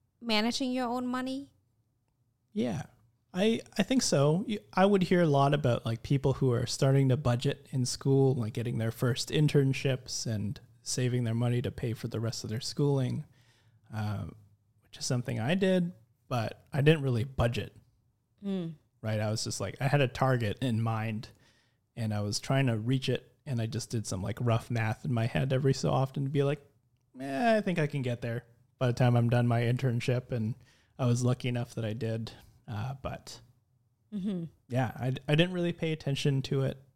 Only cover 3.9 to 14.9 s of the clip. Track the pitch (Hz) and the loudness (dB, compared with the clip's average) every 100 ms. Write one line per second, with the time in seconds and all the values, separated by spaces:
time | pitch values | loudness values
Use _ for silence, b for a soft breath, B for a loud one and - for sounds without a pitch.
3.9 | 262 - 151 143 165 220 208 - - 196 | 2 4 4 4 4 0 -6 -4 4 6
4.9 | 202 180 180 170 139 139 147 143 117 - | 6 4 4 6 6 4 4 2 0 -2
5.9 | 117 - 139 139 131 135 117 117 - 135 | -6 0 0 2 2 2 2 -2 0 4
6.9 | 135 135 127 135 123 135 - - 135 123 | 4 4 2 2 0 0 -4 -6 -4 -2
7.9 | - 143 135 135 127 110 117 117 123 113 | -2 2 4 4 2 -2 -4 -4 -2 -2
8.9 | - 123 120 - 156 151 147 135 131 143 | 0 0 0 -2 2 4 4 4 2 -2
9.9 | 131 - - - 107 101 120 - _ - | -4 -6 -8 -4 -4 -4 -6 -12 _ -6
10.9 | - 127 123 117 113 120 120 120 - 127 | -2 0 0 0 0 0 0 -2 -4 -6
11.9 | 110 117 113 113 - 107 107 - - 143 | -4 -6 -4 -4 -4 -6 -6 -6 0 0
12.9 | 139 127 123 151 b b b b b _ | 2 0 -4 -8 b b b b b _
13.9 | 110 107 104 101 - - _ _ _ _ | -6 -4 -4 -8 -12 -20 _ _ _ _